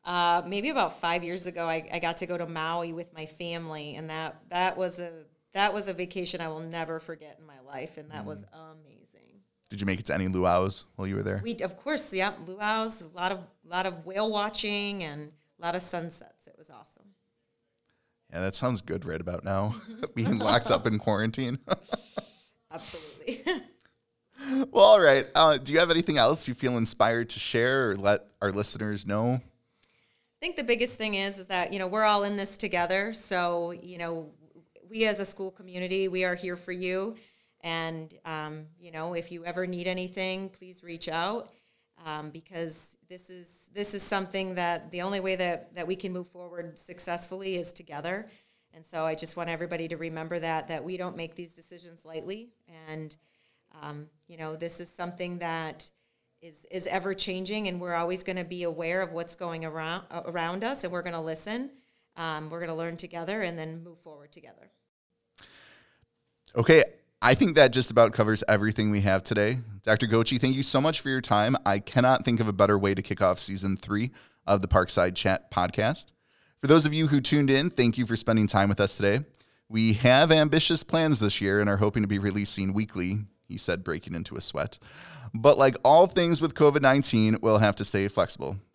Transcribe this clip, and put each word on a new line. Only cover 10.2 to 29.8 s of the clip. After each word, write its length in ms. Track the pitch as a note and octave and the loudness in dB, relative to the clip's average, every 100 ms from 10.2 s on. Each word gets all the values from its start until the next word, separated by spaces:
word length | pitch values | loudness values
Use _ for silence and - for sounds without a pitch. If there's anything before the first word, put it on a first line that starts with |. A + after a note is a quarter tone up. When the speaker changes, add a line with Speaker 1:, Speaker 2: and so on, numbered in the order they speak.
| F#2 | 0
Speaker 2:
luau's 600 | F#2 F2+ F2 F#2+ - - - | 2 4 4 2 -4 -12 -10
while 100 | F#2+ | -6
you 80 | |
were 80 | G2 | -4
there? 180 | G2+ G2 | -4 -6
Speaker 1:
We, 100 | D#3 A#3 | -8 -8
of 180 | F#3 - | -8 -8
course, 360 | C#4+ D4+ - | -6 -6 -4
yep, 260 | F#3+ F#3+ - E3+ | -4 -4 -6 -16
luau's, 520 | F#3+ G#3 A3 A3+ G#3+ | -8 -4 -4 -4 -8
a 40 | D#3+ | -12
lot 220 | F3 F3+ | -6 -6
of, 80 | F#3+ E3+ _ | -6 -10 _
lot 220 | - F3 F#3+ | -8 -4 -4
of 180 | E3+ | -6
whale 240 | E3 F#3+ G#3+ | -8 -4 -2
watching 760 | G#3 G#3 G#3+ G#3 G#3 G3+ G3+ | -2 -4 -4 -4 -4 -4 -6
and 260 | D#3+ D3 D3+ _ _ _ | -8 -10 -14 _ _ _
a 20 | |
lot 120 | E3+ F3+ | -6 -4
of 60 | |
sunsets. 680 | F3 F3 E3 - - _ - | -4 -6 -8 -12 -16 _ -20
It 80 | _ | _
was 100 | - | -20
awesome. 420 | B2+ - - G3+ _ _ _ _ _ _ _ _ _ _ _ _ | -20 -20 -20 _ _ _ _ _ _ _ _ _ _ _ _ _
Speaker 2:
Yeah, 80 | E2+ | -6
that 160 | F#2+ - | -6 -4
sounds 260 | B2+ A2+ | -4 -4
good 220 | - F#2 | -6 -8
right 160 | E2+ E2 | -6 -8
about 240 | F2 F2+ | -6 -8
now, 320 | - G2 G#2 A2 - | -4 -2 -2 -6 -12
<laughs> 200 | - - - | -12 -8 -4
being 220 | A#2 A2+ | -2 0
locked 340 | G#2+ A#2+ A3 | 2 2 4
up 160 | A2 A2+ | 0 2
in 100 | G#2+ | -2
quarantine. 640 | A2 G#2 A2 A2 B2+ B2 - F#3+ - - - - | 0 0 -2 -4 -6 -6 -6 -6 -6 -10 -10 -14
<laughs> 540 | - - _ _ _ | -14 -20 _ _ _
Speaker 1:
Absolutely. 720 | D#3+ - E3+ D#3 - - A#3+ - | -16 -14 -14 -16 -12 -10 -6 -4
<laughs> 60 | F4 - _ _ _ _ _ _ - C#4 C4 C4+ | -6 -8 _ _ _ _ _ _ -14 -4 -2 2
Speaker 2:
Well, 120 | - | 6
all 160 | G3+ G#3+ | 10 10
right. 260 | D#3+ C3+ C3+ | 10 6 4
Uh, 240 | D3 D#3+ C#3+ | 6 6 6
do 120 | C3 | 2
you 60 | D#3 | 4
have 100 | E3+ | 4
anything 260 | E3 E3+ D3+ | 4 2 4
else 320 | A#2 D#3 - | 4 4 -2
you 60 | |
feel 240 | B2 B2 A#2+ | -2 -2 0
inspired 500 | A2+ - G#2 A#2 A#2 | 0 2 2 2 -4
to 80 | - | -6
share 520 | - A#2 A#2+ C3+ B2 | -2 2 2 2 0
or 60 | G2 | 2
let 300 | G2+ G#2 - _ | 2 2 -2 _
our 100 | G2+ | -2
listeners 560 | G2 G#2 - G#2+ G2+ - | -2 -2 -2 -4 -6 -4
know? 280 | G#2 A#2+ | -2 0
Speaker 1:
I 1040 | B2+ - _ _ _ | -2 -6 _ _ _